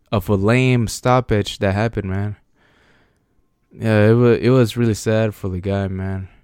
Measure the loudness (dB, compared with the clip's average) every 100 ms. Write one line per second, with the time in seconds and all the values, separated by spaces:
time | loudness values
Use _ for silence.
0 | -4 -4 0 0 2 2 2 2 0 -4
1 | 0 0 2 -2 -2 -4 -2 -2 -2 -4
2 | -6 -6 -6 -10 _ _ _ _ _ _
3 | _ _ _ _ _ _ _ -6 0 4
4 | 4 4 4 4 2 4 2 0 -2 0
5 | -2 0 -2 -4 -8 -6 -4 -4 -4 -6
6 | -6 -8 -10 _